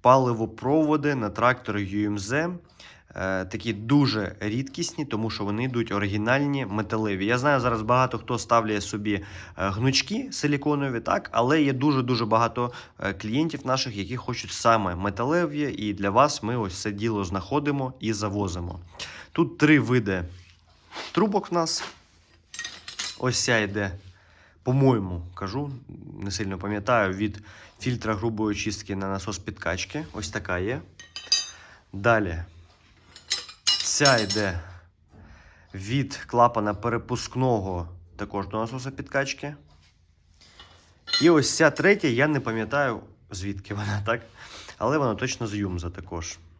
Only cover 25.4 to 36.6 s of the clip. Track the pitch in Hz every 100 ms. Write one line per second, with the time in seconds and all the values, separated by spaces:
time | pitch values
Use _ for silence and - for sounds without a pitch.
25.4 | 98 117 143 127 - - - - 98 92
26.4 | 101 95 98 104 101 120 98 95 107 104
27.4 | - - - _ - 120 110 107 117 107
28.4 | 107 101 - 101 - 98 98 98 95 90
29.4 | - 82 - 90 - 147 151 - 104 110
30.4 | 92 90 95 135 - - - - - -
31.4 | - - - - _ 98 113 113 98 82
32.4 | 85 - - _ _ _ _ - - -
33.4 | - - - - - - 143 127 104 101
34.4 | 101 90 - - - _ _ - - -
35.4 | - - _ 98 98 135 135 - - 120
36.4 | 120 117